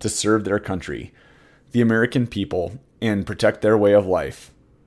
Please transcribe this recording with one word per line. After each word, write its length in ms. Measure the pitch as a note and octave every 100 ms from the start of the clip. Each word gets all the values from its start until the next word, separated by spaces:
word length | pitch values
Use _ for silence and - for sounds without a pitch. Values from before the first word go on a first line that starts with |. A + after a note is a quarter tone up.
to 80 | G#2+
serve 360 | - G#2 A2+
their 140 | G2 G2+
country, 540 | G2+ F#2 - A#1+ A#1+ _ _ _ _ _ _
the 100 | A#2+
American 460 | A#2 A2+ A#2+ C3 A#2+
people, 460 | G2+ F#2+ F#2 F2 A2+ _ -
and 240 | A2+ G2+
protect 380 | F#2+ G2 G#2+ -
their 160 | G#2+ A2
way 160 | G2+
of 120 | G2+ F#2
life. 460 | F2 C#2 - - _ _ _